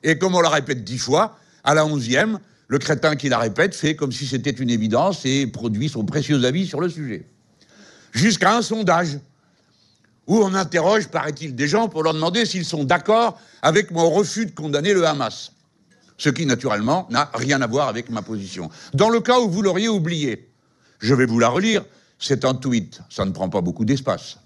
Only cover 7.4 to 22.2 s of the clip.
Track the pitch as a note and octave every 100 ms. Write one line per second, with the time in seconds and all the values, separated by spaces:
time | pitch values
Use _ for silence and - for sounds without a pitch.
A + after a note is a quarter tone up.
7.4 | _ _ _ _ - - _ A2 G3 F#3
8.4 | F#3 A#3 A3+ A3 F#3+ E3+ F3 C#3+ - _
9.4 | _ _ _ _ _ _ _ _ - G#3
10.4 | G3 F#3+ F3+ E3 D#3+ G#3+ F#3+ E3 C#3+ D3
11.4 | D#3+ B2 C#3+ G3 A3+ D#3+ D#3 D#3 D#3+ G3
12.4 | A3 F#3 E3 E3 C#3 F3 F3+ A3 A#3 -
13.4 | - - D3 E3 G#3 E3 E3 F#3+ G#3 G#3
14.4 | G#3+ - D3+ C#3+ E3+ G3 E3 D3 A#2 -
15.4 | - _ _ _ _ _ _ _ D3 C3+
16.4 | D#3 B2 C3 G#2 A2+ E3 F#3 A#2 C#3+ A2+
17.4 | B2 C#3+ A#2+ C3 C#3 G#2+ A#2 A2+ G2 A2
18.4 | F#2+ F#2 E2 - - C3+ G#3+ A#3 A3+ B3
19.4 | A#3 F3 G3 F3 A3+ G#3 D#3+ E3+ C#3 G#2
20.4 | - _ _ _ _ _ A2 C3 B2+ A2+
21.4 | A#2 C3+ G#3+ G#3+ B2 _ _ _